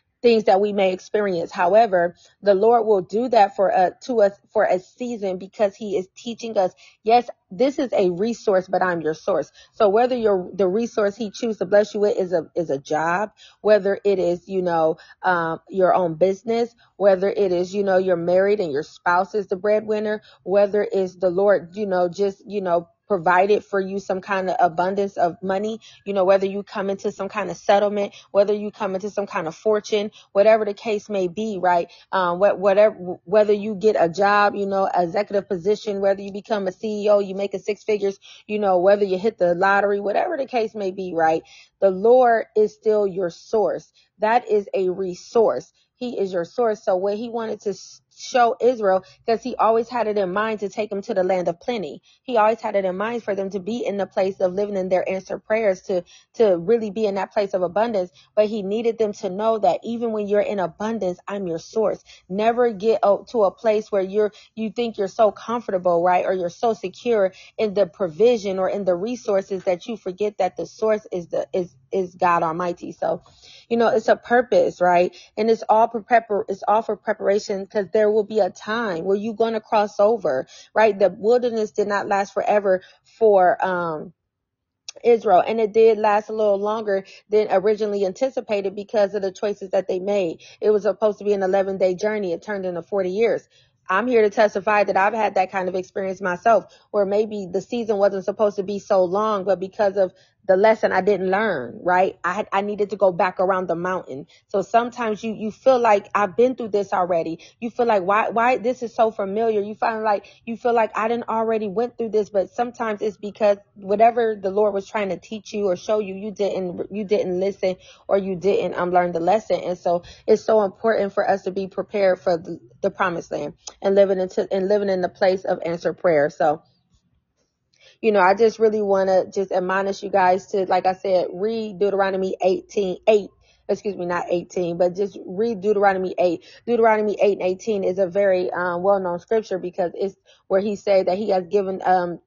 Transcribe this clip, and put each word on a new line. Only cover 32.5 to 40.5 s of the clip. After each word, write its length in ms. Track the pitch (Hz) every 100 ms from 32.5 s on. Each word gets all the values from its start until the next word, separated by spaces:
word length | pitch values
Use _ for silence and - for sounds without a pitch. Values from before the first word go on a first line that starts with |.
| -
whatever, 380 | 196 196 214 208 175 175
whether 280 | - 208 208
you 220 | 208 208
get 220 | 202 214 208
a 100 | 170
job, 460 | 165 202 208 208
you 120 | 202 196
know, 220 | 196 190
executive 520 | - 175 175 208 196 190
position, 540 | 190 170 208 - 196
whether 220 | 196 196
you 100 | 202
become 340 | 196 196 214 190
a 60 |
C 320 | 185 220 208
E 60 | 208
O, 80 | 208
you 160 | 202
make 180 | 190 196
a 60 | 190
six 260 | - 190
figures, 340 | - 214 196 196 - - -
you 120 | 208
know, 200 | 202 185
whether 260 | 185 208
you 140 | 202 185
hit 180 | 214 214
the 180 | 175
lottery, 460 | 175 190 202 202 202
whatever 380 | 202 208 - 320
the 80 |
case 280 | 269